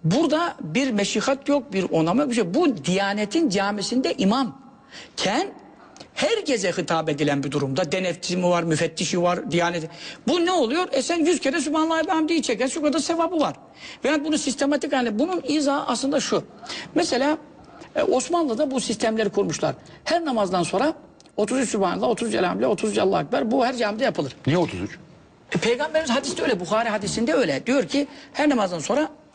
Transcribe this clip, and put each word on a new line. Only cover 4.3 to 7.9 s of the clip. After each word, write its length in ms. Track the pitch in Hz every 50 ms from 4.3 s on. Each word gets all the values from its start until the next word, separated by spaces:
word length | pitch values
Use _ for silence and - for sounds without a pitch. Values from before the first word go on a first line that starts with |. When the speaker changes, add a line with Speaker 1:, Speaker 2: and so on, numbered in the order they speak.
| 220 262 269 202 135 - - - - - - - - - - - -
Speaker 1:
Ken 320 | - - 190 208 277 392 392 - - - - - - - - - - - - _
herkese 580 | - - 311 466 427 359 294 262 214 185 185
hitap 360 | 165 185 165 - 170 165 160 156
edilen 340 | 151 139 156 147 143 139
bir 80 | 139 147
durumda. 420 | 135 147 139 135 135 156 185 185